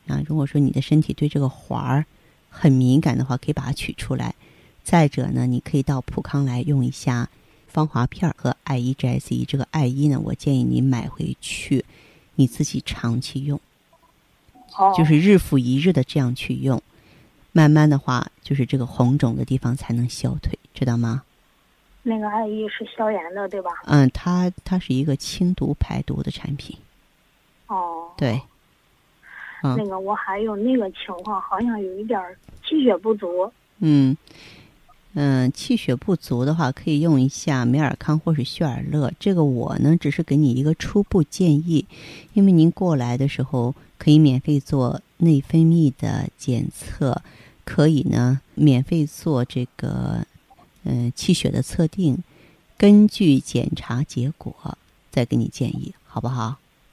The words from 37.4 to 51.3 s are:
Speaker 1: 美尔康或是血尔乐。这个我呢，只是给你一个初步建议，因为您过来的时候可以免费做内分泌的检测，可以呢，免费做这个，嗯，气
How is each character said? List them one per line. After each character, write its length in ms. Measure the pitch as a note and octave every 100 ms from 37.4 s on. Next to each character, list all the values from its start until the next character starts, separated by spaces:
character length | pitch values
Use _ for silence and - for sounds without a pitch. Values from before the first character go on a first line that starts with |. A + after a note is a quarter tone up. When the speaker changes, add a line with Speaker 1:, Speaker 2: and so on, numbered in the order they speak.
| - C3
Speaker 1:
美 160 | A#2+ C#3
尔 160 | C#3 -
康 180 | - D#3
或 120 | E3+
是 120 | D3+
血 200 | C3 -
尔 160 | D#3 B2 C3
乐。 200 | D3 C3+ -
这 160 | G3+
个 80 | F3+
我 340 | D3 B2 - -
呢， 180 | C#3+ E3+
只 120 | D3
是 140 | D#3
给 140 | D#3+ C#3+
你 160 | C#3+
一 100 | B2+
个 100 | D3 D#3+
初 260 | - G3+
步 180 | G3+ F#3+
建 260 | D3+ - F3+
议， 320 | D3 E3+ D3+ - - - - -
因 140 | G3+ G3
为 60 |
您 180 | E3+ E3
过 240 | - F3+
来 240 | C#3+ A#2+ B2
的 80 | C3+
时 160 | -
候 320 | C3+ B2+ A#2+ - - _
可 100 | D#3
以 80 | D3+
免 180 | D3+ B2+
费 220 | - C#3+
做 400 | - C#3 B2 - - -
内 240 | E3+ C#3+
分 220 | - D#3+
泌 300 | E3 E3+ D3 -
的 300 | G#2+ G#2 F#2+ -
检 280 | - A#2+ -
测， 480 | - - - C3+ - - - - _
可 240 | - - D#3+
以 140 | D3
呢， 380 | - - B2 C3+ -
免 260 | - D3 B2+
费 200 | C3 E3+
做 400 | D3 - E3 C3
这 220 | B2 B2+ B2 -
个， 480 | - B2 B2+ A#2 - _ _ _ _ _
嗯， 280 | - B2 A#2+ -
气 180 | -